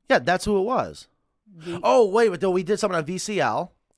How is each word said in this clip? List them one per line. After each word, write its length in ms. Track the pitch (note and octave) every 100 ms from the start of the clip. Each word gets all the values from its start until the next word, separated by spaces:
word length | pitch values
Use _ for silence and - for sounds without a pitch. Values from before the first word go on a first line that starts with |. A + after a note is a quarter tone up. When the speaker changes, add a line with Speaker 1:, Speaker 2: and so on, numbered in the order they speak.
| -
Speaker 1:
Yeah, 100 | A3+
that's 260 | B2 F3+ G#3
who 120 | G3+
it 40 |
was. 460 | G3+ B3 F#2+ D2 - _ _ _ _ F3 E3
Speaker 2:
We 120 | F3
Speaker 1:
Oh, 240 | G3+ C4 G#3+
wait, 220 | G#3+ A3+
but 100 | F3
though 120 | F#3+
we 120 | F#3
did 160 | F3 G#3
something 180 | G#3 F3
on 60 | D3
V 120 | F#3
C 240 | - G3
L. 320 | B2+ A#2 F3 _ _